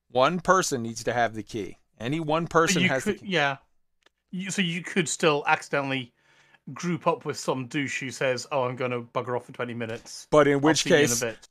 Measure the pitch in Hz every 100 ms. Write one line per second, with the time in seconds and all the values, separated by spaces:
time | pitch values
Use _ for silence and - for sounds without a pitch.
0 | _ 127 135 180 - 185 - 127 113 113
1 | 117 120 113 107 - 117 92 95 _ -
2 | 113 160 151 160 170 165 165 175 180 135
3 | 208 - 202 170 143 135 _ _ _ _
4 | _ _ _ 180 196 202 175 175 165 196
5 | 151 - 170 147 156 156 - 143 139 135
6 | 123 _ _ _ _ _ - 135 175 156
7 | 175 160 151 127 - 131 120 151 131 -
8 | 135 117 135 123 - 143 123 127 127 123
9 | 117 131 120 123 - 131 120 117 113 113
10 | - - - 151 143 143 147 151 - 156
11 | 143 120 117 107 -